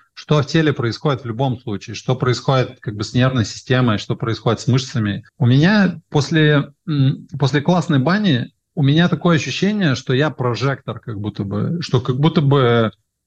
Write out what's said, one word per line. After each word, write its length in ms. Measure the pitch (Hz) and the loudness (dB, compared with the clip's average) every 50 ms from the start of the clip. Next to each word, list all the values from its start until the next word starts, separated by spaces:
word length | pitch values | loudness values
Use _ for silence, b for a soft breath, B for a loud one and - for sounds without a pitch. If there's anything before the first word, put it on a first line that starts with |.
| b b b | b b b
что 280 | - - - 151 151 | -20 -4 0 0 0
в 40 | - | 0
теле 240 | - - 165 160 156 | 0 0 0 0 0
происходит 520 | - - 117 113 107 - - 156 135 123 - | 0 -2 -4 -4 -6 -4 -2 -2 -4 -2 -6
в 40 | |
любом 320 | 117 110 113 139 135 120 - | -10 -6 -4 -4 -4 -4 -6
случае, 360 | - 113 101 95 - - 104 | -8 -10 -10 -10 -10 -12 -14
что 200 | - - - 127 | -8 -4 -4 -2
происходит, 640 | - - 123 120 - - - 135 131 120 - - _ | 0 0 -2 -2 -2 0 0 0 0 0 -2 -6 _
как 160 | - - 104 | -12 -12 -8
бы, 80 | 104 107 | -8 -8
с 100 | - - | -4 0
нервной 300 | 123 127 131 - 123 104 | 2 2 2 2 0 -2
системой, 540 | - - - - - 127 127 127 120 107 | -2 -6 -14 -4 0 0 2 2 2 0
что 180 | 95 - - 117 | -2 -4 -6 -6
происходит 460 | - - 113 110 - - 123 110 - | -6 -4 -4 -4 -2 0 -2 -2 0
с 60 | - | 0
мышцами. 580 | - 120 131 131 - - 113 107 101 101 - b b _ | 0 0 0 -2 -2 -4 -4 -2 -2 -4 -6 b b _
У 80 | _ 127 | _ 2
меня 540 | 117 127 139 156 185 214 208 196 175 170 165 - _ | 4 4 6 6 4 4 4 2 2 0 -6 -14 _
после, 600 | - 151 135 - 165 156 156 151 147 143 143 - _ _ _ | -2 -2 0 2 2 4 4 4 4 2 0 -2 _ _ _
м, 400 | - 151 143 135 131 - - - - - | -4 0 2 2 2 0 -2 -10 -14 -4
после 220 | 135 147 127 117 147 | -2 -2 0 2 0
классной 400 | 143 - 180 180 - - 147 135 | 2 2 2 2 2 2 0 2
бани 540 | 127 156 180 214 214 190 135 117 131 - _ _ _ _ _ | 2 2 0 2 2 2 0 0 -2 -6 _ _ _ _ _
у 60 | 180 139 | 0 2
меня 260 | 135 147 160 175 175 | 2 4 4 2 2
такое 260 | 170 - - 175 170 | 0 0 2 2 2
ощущение, 600 | 139 - 135 117 - 185 196 214 208 190 147 123 | 2 0 -4 -4 -2 0 0 0 0 0 0 0
что 180 | - - - 131 | -2 -2 -2 0
я 160 | 127 151 151 | 0 0 -2
прожектор, 720 | 131 - 127 123 117 107 123 139 135 - _ - 110 - | -2 -4 -4 -4 -4 -2 -2 -4 -4 -4 _ -12 -12 -10
как 180 | - - 107 101 | -12 -12 -10 -8
будто 240 | 104 104 - - 104 | -8 -8 -6 -6 -6
бы, 360 | 98 101 104 113 117 165 175 | -6 -4 -4 -2 -4 -4 -6
что 180 | - - - 123 | -4 -2 -2 -2
как 160 | 117 - 127 | 0 -2 -2
будто 220 | 131 143 160 160 185 | 0 0 2 2 2
бы, 520 | 143 135 139 143 127 120 117 117 113 107 - _ _ _ _ _ _ | 2 4 4 4 4 4 4 2 2 0 -4 _ _ _ _ _ _